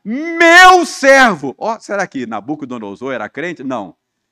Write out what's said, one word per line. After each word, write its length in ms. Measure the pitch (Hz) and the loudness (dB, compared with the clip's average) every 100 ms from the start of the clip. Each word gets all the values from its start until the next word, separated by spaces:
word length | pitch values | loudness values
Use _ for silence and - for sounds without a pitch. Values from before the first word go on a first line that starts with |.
meu 800 | 196 254 330 330 339 349 370 370 | -12 -10 -8 0 4 8 8 6
servo." 720 | 320 - 269 269 247 156 139 - | 2 -2 2 4 4 0 -8 -8
Ó, 240 | 208 220 | -10 -10
será 280 | - 202 180 | -8 -8 -6
que 180 | 135 113 | -8 -10
Nabucodonosor 880 | 107 110 151 135 123 104 95 131 | -10 -10 -12 -10 -12 -12 -12 -10
era 160 | 123 104 | -8 -10
crente? 340 | 135 170 156 | -10 -12 -10
Não. 320 | 131 123 90 _ _ _ _ | -8 -8 -10 _ _ _ _